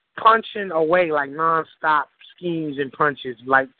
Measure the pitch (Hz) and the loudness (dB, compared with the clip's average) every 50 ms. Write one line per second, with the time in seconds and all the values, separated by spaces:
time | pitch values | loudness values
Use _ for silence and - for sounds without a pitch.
0 | _ _ - - - 220 220 226 214 - - 214 202 190 170 160 160 156 175 180 | _ _ -8 2 4 4 4 4 2 -4 -10 -8 -8 -4 0 0 2 2 2 2
1 | 180 160 151 147 139 139 139 156 160 165 165 160 156 - _ _ - 156 156 147 | 2 2 0 -2 -2 -4 -4 -2 0 0 0 0 -2 -4 _ _ -2 0 2 2
2 | 139 - _ _ - - - - 180 175 170 165 160 151 139 135 143 131 - - | 0 -2 _ _ -20 -20 -18 -8 -6 -6 -4 -4 -4 -6 -4 -6 -6 -6 -2 0
3 | 156 147 139 - - 131 123 110 120 131 135 135 135 135 _ _ | 0 0 0 -2 -10 -12 -12 -10 -6 0 0 0 0 0 _ _